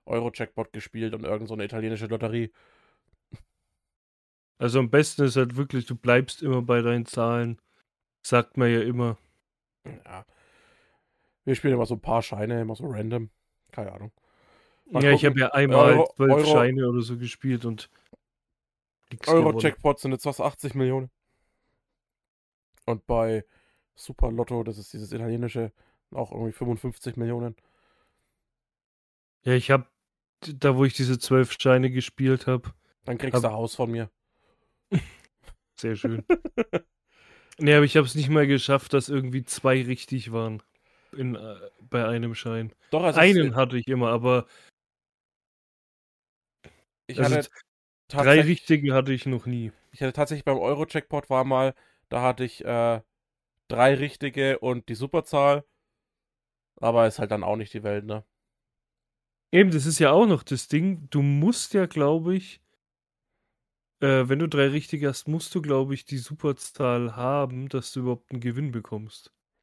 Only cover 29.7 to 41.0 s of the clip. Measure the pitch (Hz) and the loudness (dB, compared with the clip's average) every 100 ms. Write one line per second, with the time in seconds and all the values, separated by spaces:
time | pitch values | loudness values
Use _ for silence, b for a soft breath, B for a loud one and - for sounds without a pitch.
29.7 | 139 - _ _ _ _ _ - 139 143 | 0 0 _ _ _ _ _ -16 -2 2
30.7 | 131 135 - 127 123 - 131 123 - 135 | 4 2 2 -2 -2 2 2 2 0 4
31.7 | 127 131 127 - - 131 131 - 127 - | 4 4 -2 -6 -2 0 0 0 -4 -4
32.7 | - _ _ - 120 131 123 117 107 117 | -18 _ _ -10 -6 -2 0 0 -2 -6
33.7 | - 117 117 110 _ _ _ _ _ _ | -4 -6 -6 -8 _ _ _ _ _ _
34.7 | _ - 175 - - _ _ - - _ | _ -4 -4 -4 -18 _ _ -20 -20 _
35.7 | - 117 107 - 113 - 349 - - - | -8 -6 -4 -4 -4 -2 -2 -2 -6 -4
36.7 | 175 - _ _ b b b b - 147 | -6 -8 _ _ b b b b -2 4
37.7 | 147 147 156 131 151 139 156 143 139 - | 6 6 4 2 0 2 2 4 2 2
38.7 | 139 - 139 127 139 131 131 120 - 135 | -2 0 -2 0 -4 -4 -6 -6 -2 0
39.7 | 131 123 127 - 135 113 113 113 107 _ | 2 0 -6 -6 -8 -6 -6 -6 -8 _
40.7 | _ _ _ | _ _ _